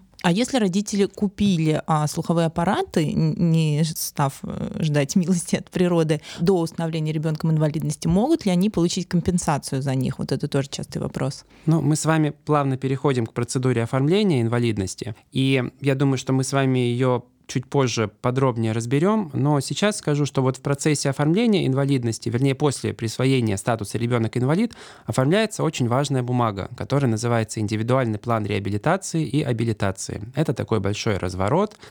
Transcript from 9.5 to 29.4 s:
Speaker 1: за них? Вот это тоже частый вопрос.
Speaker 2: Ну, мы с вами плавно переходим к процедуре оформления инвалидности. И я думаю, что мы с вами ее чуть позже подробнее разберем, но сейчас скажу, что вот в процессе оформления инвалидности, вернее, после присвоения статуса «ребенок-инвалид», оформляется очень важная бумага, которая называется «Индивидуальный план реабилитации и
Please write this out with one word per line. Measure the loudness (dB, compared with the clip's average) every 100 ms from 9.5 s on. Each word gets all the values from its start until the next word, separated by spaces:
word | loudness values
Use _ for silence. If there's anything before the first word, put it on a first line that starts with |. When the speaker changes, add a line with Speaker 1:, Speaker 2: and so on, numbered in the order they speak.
| -2 -2 -4
Speaker 1:
за | -2
них? | -2 -2 -4
Вот | -4
это | -4 -2
тоже | -2 -4
частый | -6 -8 -6
вопрос. | -6 -4 -6 -6 -16 -8 0
Speaker 2:
Ну, | 2
мы | 2 0
с | 2
вами | 2 0 -2 0
плавно | 0 2 -2
переходим | -2 0 0 0 -2
к |
процедуре | -4 -4 0 0 0
оформления | 0 0 2 2 2 2
инвалидности. | 2 2 0 0 -4 -6 -10 -10 _
И | 0 2 2 0 -2
я | -2 2
думаю, | 2 0
что | 0
мы | 0
с | 0
вами | 0 2 2
ее | 2 2 2 0 -2 _ -6
чуть | -6 -2
позже | 0 0 0 -2 -2
подробнее | -2 2 0 2 0
разберем, | 0 0 2 2 2 -2
но | 0 2 2
сейчас | 0 0 0 0
скажу, | -2 0 0
что | 2
вот | 0 0
в |
процессе | -2 0 0 0 -2
оформления | 0 2 2 4 2 2
инвалидности, | 0 2 2 0 -4 -2
вернее, | 0 2 2
после | 0 0 -4
присвоения | -4 -6 0 2 2 2 0
статуса | 0 -2 -2 -4
«ребенок-инвалид», | -2 0 0 0 0 0 0 -4 -20 -18 -6
оформляется | 0 2 2 0 -2
очень | -4 0 0
важная | 0 0 -2
бумага, | 0 0 0 -2 -8 -8
которая | -2 0 2
называется | 0 0 0 -2 -4
«Индивидуальный | -4 -2 0 0 0 -4
план | -2 -2 0
реабилитации | -2 -2 -2 0 -2 -2 -4 -2
и | -2